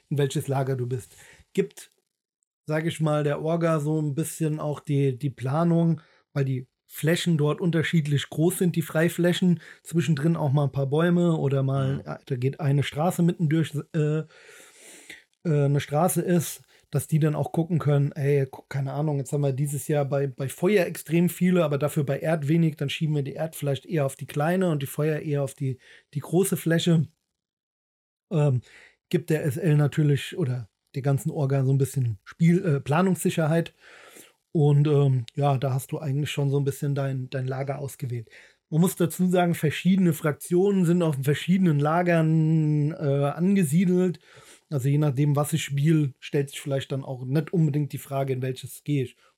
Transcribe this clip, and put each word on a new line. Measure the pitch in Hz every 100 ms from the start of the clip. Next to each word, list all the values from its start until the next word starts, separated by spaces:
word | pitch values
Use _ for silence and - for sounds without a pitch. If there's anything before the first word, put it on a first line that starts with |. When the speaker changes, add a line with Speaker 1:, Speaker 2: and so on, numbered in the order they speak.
| _
Speaker 1:
in | 143
welches | 139 156 139
Lager | 135 135 131
du | 123
bist. | 127 - - - - _
Gibt, | - 202 - - _ _ _ _ _ _ _ -
sag | 156 160
ich | 156
mal, | 156 151
der | 147 151
Orga | 156 170 170 160
so | 147 156
ein | 151 139
bisschen | 156 - 160 151
auch | 151 143
die, | - 143 139 120
die | 143
Planung, | - 127 147 170 165 170 160 - _ _
weil | 143 135
die | 127 131 _ _
Flächen | - 151 170 175 156
dort | 147 151
unterschiedlich | 180 165 151 170 147 139 -
groß | 147 170 180
sind, | 185 170
die |
Freiflächen, | 160 156 170 165 175 170 185 165 - -
zwischendrin | - 165 139 143 160 165
auch | 151
mal | 143
ein | 139
paar | 139 135
Bäume | 147 175 175 175 160
oder | 139 135
mal, | 135 139 135 139
Speaker 2:
Mhm. | -
Speaker 1:
ja, | - -
da | 131
geht | 131 -
eine | 143 143
Straße | - 143 175 175
mitten | 170 175 156
durch, | 160 156 143 -
äh, | 165 151 156
äh, | 151 - - - - - - - - - _ _
eine | 175 147 143 143
Straße | - 147 185 170
ist, | 170 175 - - - _ _
dass | 139 -
die | 156
dann | 156 147
auch | 139
gucken | - 165 170
können, | 143 143 143
ey, | - 139 143 131
gu-, | - -
keine | 139 135
Ahnung, | 139 156 143
jetzt | 131
haben | 147
wir | 143
dieses | 131 147 143 -
Jahr | 156 135
bei, | 139 143
bei | - 135
Feuer | - 180 202 170
extrem | 165 - 170 175
viele, | - 180 180 151
aber | 143
dafür | 147 156 135
bei | 139
Erd | 156 165 143
wenig, | 170 165 147
dann | 139
schieben | - 156 147
wir |
die | 139
Erd | 143 160 -
vielleicht | 143 139 -
eher | 160 139
auf | -
die | 135
kleine | 151 156 185 180
und | 147
die | 135
Feuer | - 151 151
eher | 156 143
auf | 139 -
die, | 135 127 - - _
die | 143
große | - 165 190 170
Fläche. | 165 165 175 160 131 _ _ _ _ _ _ _ _ _ _ _ _
Ähm, | 165 147 123 - - - _ _
gibt | 175 -
der | 151 156
S | 123
L | 180 147
natürlich | 147 - 147 139 - -
oder | 135 127 107 _ _ 139
der |
ganzen | 135 135 160
Orga | 160 135 139 131
so |
ein | 139
bisschen | 135 139 120 104
Spiel-, | - - 170 175 190
äh, | 139
Planungssicherheit. | 127 151 190 175 185 175 151 170 165 - - - - - - _ _
Und, | 170 147 143 151
ähm, | 143 143 127 117 -
ja, | 143 135
da | 139
hast | 135 -
du | 156
eigentlich | 147 139 143
schon | - 143
so | 143
ein | 139
bisschen | 135 147 143
dein, | 135 135 127
dein | 135 127
Lager | 131 139 139
ausgewählt. | 139 - 131 120 110 - - _ _
Man | 156
muss | 180 -
dazu | 165 - 180
sagen, | 180 175 165
verschiedene | 156 - 175 190 175
Fraktionen | 151 156 - - 175 196 196 165
sind | 175
auf | 165 135
verschiedenen | 135 143 - 190 180 147
Lagern, | 147 170 175 170 160 160 156 160 151 151 147
äh, | - 147 139 143 156
angesiedelt. | 185 202 156 165 185 180 185 - _ - - - _
Also | 147 135
je | 143
nachdem, | 151 127 147 143
was | 147
ich | 160
spiele, | - 139 151 156 143 -
stellt | - 147 139
sich | -
vielleicht | 147 135 -
dann | 135 135
auch | 127
nicht | 127 151 143
unbedingt | 180 156 143 143
die | 135
Frage, | - 139 139
in | 127
welches | 127 127 123 -
gehe | - 143
ich. | 123 - _